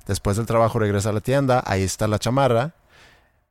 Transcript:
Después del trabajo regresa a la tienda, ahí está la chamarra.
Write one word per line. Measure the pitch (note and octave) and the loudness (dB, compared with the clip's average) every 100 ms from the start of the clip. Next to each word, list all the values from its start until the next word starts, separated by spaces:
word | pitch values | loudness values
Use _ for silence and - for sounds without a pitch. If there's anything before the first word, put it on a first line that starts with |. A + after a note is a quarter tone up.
| - | -6
Después | G2 G#2 G2+ | -4 -2 -2
del | A2+ | 0
trabajo | A2+ A2+ A#2 | 2 2 2
regresa | G#2+ G2+ G#2 | 0 0 0
a | |
la | G#2 | -2
tienda, | - C#3 C3+ B2 - | -2 0 2 0 0
ahí | F#2+ | -2
está | F#2+ - G#2+ | -2 -2 -2
la | G#2 | -2
chamarra. | A2+ C3+ C3 A2+ D3+ - _ - - _ _ _ _ | 0 2 2 2 -2 -8 _ -20 -20 _ _ _ _